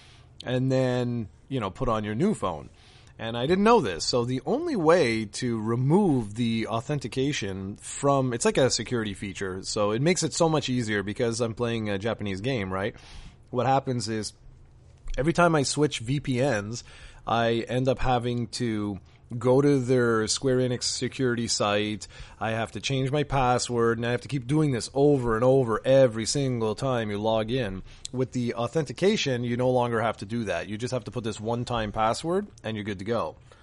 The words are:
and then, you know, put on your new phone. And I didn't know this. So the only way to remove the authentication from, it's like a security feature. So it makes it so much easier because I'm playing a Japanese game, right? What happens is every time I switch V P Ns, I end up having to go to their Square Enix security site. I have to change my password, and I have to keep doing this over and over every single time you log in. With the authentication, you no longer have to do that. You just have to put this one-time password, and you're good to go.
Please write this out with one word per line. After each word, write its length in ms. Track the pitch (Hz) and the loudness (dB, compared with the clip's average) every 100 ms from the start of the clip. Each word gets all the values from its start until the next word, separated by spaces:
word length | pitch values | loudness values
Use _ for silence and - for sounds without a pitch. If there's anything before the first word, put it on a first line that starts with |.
| - - - - - | -20 -20 -20 -14 -4
and 260 | 127 131 | 0 2
then, 560 | 131 127 123 123 120 107 - _ | 2 2 0 -2 -4 -8 -14 _
you 100 | 135 | -4
know, 100 | 101 | -4
put 200 | - 127 | -2 -2
on 160 | 110 107 | 0 -2
your 100 | 107 | 0
new 180 | 190 196 | 0 0
phone. 340 | 98 80 62 - - - - - | -2 -4 -10 -20 -20 -20 -20 -12
And 180 | 113 117 | -8 -4
I 100 | 131 | 0
didn't 180 | 185 208 | 4 6
know 160 | 240 | 6
this. 240 | 117 82 - | 4 -2 0
So 180 | 127 | 0
the 180 | 120 127 - | 0 -2 -2
only 320 | 240 349 254 | -2 -2 0
way 480 | 156 175 131 113 104 | 4 6 4 2 -4
to 340 | - 127 113 | -4 -4 -2
remove 760 | 110 117 131 175 202 135 107 107 | -2 0 4 4 4 2 0 -2
the 320 | 117 113 104 | 0 0 -2
authentication 1080 | 113 - 147 120 131 135 143 101 95 95 104 | -4 -4 -6 -4 -2 -2 -2 -4 -6 -8 -10
from, 500 | - - 139 139 131 | -12 -2 2 2 2
it's 140 | 120 220 | 0 0
like 120 | 214 | 4
a 120 | 127 | 2
security 440 | - 110 123 107 | 2 -2 -4 -4
feature. 480 | 98 101 92 95 92 | -6 -10 -8 -8 -8
So 280 | 98 - 104 | -6 0 2
it 100 | 110 | 2
makes 220 | 151 185 | 2 2
it 100 | 156 | 0
so 140 | - 165 | 2 2
much 220 | 156 131 | 2 0
easier 340 | 123 110 107 | -2 0 -2
because 380 | 98 101 120 113 | -2 -2 -2 0
I'm 120 | 117 | -4
playing 360 | 104 117 117 107 | -2 -2 -2 -2
a 80 | 101 | -2
Japanese 420 | 110 107 104 95 | -2 -4 -4 -4
game, 320 | 117 135 95 | -2 -2 -2
right? 240 | 92 104 - - - - - - | -2 -4 -6 -16 -18 -18 -20 -6
What 180 | 123 120 | -2 2
happens 400 | 135 135 123 110 | 2 2 -4 -2
is 240 | 110 104 - - - - - - - - - | -4 -6 -12 -20 -20 -20 -20 -20 -14 -6 -2
every 160 | 143 | 0
time 200 | 165 175 | 4 4
I 100 | 160 | 4
switch 360 | 127 - 147 - | 0 0 0 0
V 220 | 113 143 | -4 -4
P 200 | 139 123 | -2 0
Ns, 440 | 139 107 101 120 - - - - - | 2 0 -2 -10 -12 -20 -20 -14 -2
I 380 | 113 117 117 - | 2 2 0 0
end 220 | 120 131 | 0 0
up 100 | 123 | 2
having 480 | 127 123 120 120 113 | 2 2 0 -4 -6
to 520 | - 120 107 104 95 - - - 120 | -4 -2 -2 -4 -6 -12 -20 -12 -2
go 220 | 123 131 | 4 6
to 180 | 143 143 | 6 4
their 480 | 120 127 120 113 107 | 4 2 4 2 0
Square 300 | - 135 127 | 0 0 2
Enix 260 | 127 120 | 0 -2
security 640 | - - 123 - 131 117 113 | -4 -4 -6 -2 0 0 -2
site. 600 | - 107 104 107 107 - - - - | 0 2 2 0 -4 -10 -16 -18 -6
I 120 | 107 | -4
have 220 | 110 113 | -2 -4
to 60 | 107 | -6
change 300 | - 135 131 | -4 -2 0
my 140 | 147 | 0
password, 760 | 143 139 123 123 - 120 117 117 | 0 2 2 2 0 2 2 2
and 80 | 117 | 0
I 60 | |
have 100 | 120 | -2
to 60 | - | -2
keep 180 | 139 120 | -6 0
doing 260 | 151 151 | 2 2
this 200 | 120 - | 0 -2
over 400 | - 143 143 120 | 2 4 4 2
and 100 | 110 | 2
over 380 | 127 135 120 107 | 6 6 4 0
every 440 | 123 135 131 110 110 | 4 6 6 4 -2
single 480 | 147 135 123 110 104 | -2 0 0 -2 -2
time 340 | 135 123 107 | -2 0 -2
you 80 | 101 | -2
log 320 | 107 110 110 | 2 2 0
in. 320 | 131 107 95 - - - | -2 -2 -6 -12 -14 -10
With 200 | 123 131 | -4 -2
the 200 | 127 120 | -2 -4
authentication, 880 | 113 117 165 147 131 185 220 143 123 | -2 -2 -2 -4 0 2 2 0 -2
you 140 | 123 120 | -2 0
no 140 | 127 | 2
longer 300 | 127 120 117 | 2 2 2
have 160 | 110 104 | 0 -2
to 80 | 101 | -6
do 160 | 120 | -4
that. 260 | 104 85 82 | -2 -2 -4
You 80 | 107 | -6
just 160 | 120 | -4
have 120 | 127 107 | -6 -6
to 60 | |
put 120 | 123 | -6
this 160 | 113 101 | -6 -6
one-time 520 | 107 120 120 117 110 | -4 -4 -2 -2 -2
password, 540 | 110 110 120 160 185 208 - | 0 0 0 -2 -2 -4 -10
and 140 | 110 110 | -8 -6
you're 60 | |
good 160 | 101 95 | -6 -6
to 60 | 98 | -4
go. 300 | 117 82 - - - | -2 -4 -8 -20 -20